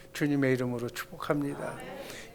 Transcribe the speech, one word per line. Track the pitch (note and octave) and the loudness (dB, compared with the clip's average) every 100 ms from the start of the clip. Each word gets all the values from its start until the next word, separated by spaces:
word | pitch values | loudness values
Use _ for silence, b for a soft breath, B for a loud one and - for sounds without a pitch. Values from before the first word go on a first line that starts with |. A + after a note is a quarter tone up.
| B | B
주님의 | - D3 C#3+ C3+ | 0 4 6 6
이름으로 | B2+ B2+ A#2+ A#2+ | 4 2 0 -2
축복합니다. | - - - - D3 C#3+ C#3+ - B2+ - - B B B | -4 -8 -4 0 2 0 -2 -6 -6 -10 -10 B B B